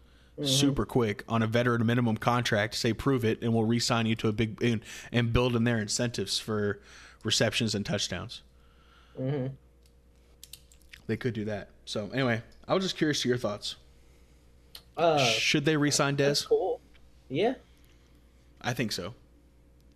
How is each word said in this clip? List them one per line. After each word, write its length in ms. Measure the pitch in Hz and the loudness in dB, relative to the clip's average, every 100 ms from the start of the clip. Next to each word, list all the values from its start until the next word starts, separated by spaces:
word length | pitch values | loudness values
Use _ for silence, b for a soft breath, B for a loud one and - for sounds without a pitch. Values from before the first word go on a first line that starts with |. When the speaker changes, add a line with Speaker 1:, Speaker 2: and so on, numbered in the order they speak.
| b b b b | b b b b
Speaker 1:
Mm-hmm. 100 | 143 | 0
Speaker 2:
super 380 | 131 143 135 | 2 2 2
quick 380 | 104 131 110 101 - | 0 0 0 -2 -2
on 140 | 113 | 0
a 20 | 110 | 2
veteran 400 | 117 123 117 113 | 2 2 2 2
minimum 300 | 120 117 107 | 2 2 0
contract, 580 | - 123 117 107 107 | 0 0 2 0 0
say, 180 | - 123 | 0 -2
"Prove 320 | 104 139 135 | 0 0 2
it, 160 | 113 107 | 0 0
and 140 | 117 | 0
we'll 80 | 113 110 | 2 2
re-sign 380 | 117 - 117 113 | 2 2 0 0
you 100 | 113 | 0
to 100 | 113 | 0
a 60 | |
big," 280 | 107 113 104 | 0 -2 0
and, 160 | 117 110 - B B | 0 0 -4 B B
and 200 | 120 117 | 0 2
build 220 | 120 123 | 2 2
in 80 | 120 | 2
their 160 | 117 117 | 2 0
incentives 600 | 104 - 120 117 95 - | -2 -2 -2 -2 -4 -4
for 400 | - 107 104 98 B B B B | -2 0 0 -2 B B B B
receptions 500 | 110 - 113 - 113 | -2 2 2 2 0
and 140 | 104 104 | -2 -2
touchdowns. 560 | 104 - 90 98 - - - b b b b b - | -4 -4 -6 -8 -14 -20 -20 b b b b b -8
Speaker 1:
Mm-hmm. 380 | 131 143 131 135 - _ - _ - - _ - - - - - - - - | -4 -4 -4 -8 -18 _ -20 _ -20 -20 _ -20 -20 -20 -20 -20 -20 -12 -6
Speaker 2:
They 100 | 110 | -4
could 180 | 127 | -4
do 100 | 107 | -4
that. 240 | 107 101 - - | -4 -6 -10 -18
So, 260 | - 113 104 | -8 -8 -4
anyway, 300 | 131 131 113 - - - | -2 0 0 -4 -12 -2
I 80 | |
was 80 | 170 | -2
just 140 | 190 - | -2 -2
curious 260 | 156 139 | -2 0
to 60 | 120 | 0
your 100 | 123 | 0
thoughts. 380 | 107 104 - - - - - - - - - - - - - - | -2 -6 -10 -12 -18 -20 -20 -20 -20 -20 -20 -20 -20 -20 -12 0
Speaker 1:
Uh, 220 | 165 151 | 2 4
Speaker 2:
Should 400 | 123 113 - 156 147 | 2 2 2 2 2
they 100 | 156 | 2
re-sign 400 | 143 139 143 139 | 2 2 2 2
Speaker 1:
that's 260 | 139 147 | 2 2
Speaker 2:
Dez? 60 | - | 2
Speaker 1:
cool. 320 | - - 494 - - - - - | 0 0 -4 -10 -20 -20 -20 -6
Yeah. 260 | 139 220 262 - - - - - - - - - - | 0 0 0 -10 -20 -20 -20 -20 -20 -20 -20 -20 -10
Speaker 2:
I 120 | - | -6
think 180 | 123 113 | -4 -4
so. 240 | - 90 120 - - - - - - - | -4 -8 -12 -20 -20 -20 -20 -20 -20 -20